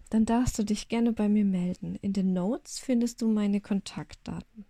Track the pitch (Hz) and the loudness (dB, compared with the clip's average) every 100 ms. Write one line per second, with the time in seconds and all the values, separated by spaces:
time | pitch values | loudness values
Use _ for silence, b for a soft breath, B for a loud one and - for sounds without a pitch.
0 | - 220 220 233 247 - 208 214 - 233 | -2 2 4 2 2 0 -2 -2 -2 0
1 | 233 226 208 214 202 185 180 180 175 190 | 2 2 2 4 4 2 -2 -4 -8 -6
2 | 202 196 190 180 185 262 - - - 240 | -2 0 2 2 0 -4 -6 -8 0 0
3 | 240 - 226 214 208 202 - 196 - - | 0 0 0 2 2 0 0 -4 -4 -12
4 | - - - 170 - 226 | -12 -14 -10 -10 -12 -18